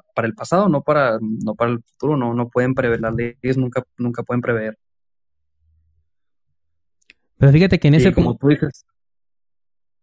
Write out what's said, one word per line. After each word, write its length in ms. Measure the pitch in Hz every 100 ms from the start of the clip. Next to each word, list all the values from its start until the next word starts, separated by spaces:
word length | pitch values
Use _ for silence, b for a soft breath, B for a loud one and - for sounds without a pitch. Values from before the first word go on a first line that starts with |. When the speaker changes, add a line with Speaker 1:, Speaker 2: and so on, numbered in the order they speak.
| - -
Speaker 1:
para 120 | 113
el 60 |
pasado, 340 | 110 117 175 208
no 140 | 143
para, 380 | 147 151 131 110
no 340 | 113 110 107 104
para 160 | 120
el 120 | 120
futuro, 340 | - _ 135 147
no, 160 | 120
no 160 | 120 120
pueden 240 | 123 127
prever, 260 | 131 123 117
las 140 | 113
leyes 440 | 110 120 120 127 131
nunca, 260 | 127 127 - -
nunca 260 | 120 120
pueden 180 | 117 123
prever. 360 | 127 113 107 110 _ _ _ _ _ _ _ _ _ _ _ _ _ _ _ _ _ _ _ _ _ _ _ _ _ -
Speaker 2:
Pero 140 | 139
fíjate 280 | 147 185 185
que 80 | 147
en 60 |
Speaker 1:
Y 40 | 156
Speaker 2:
ese 140 | 190
Speaker 1:
como 200 | 175 165
Speaker 2:
punto 80 | -
Speaker 1:
tú 80 | 139
dices. 360 | 147 147 - _ _ _ _ _ _ _ _ _ _ _ _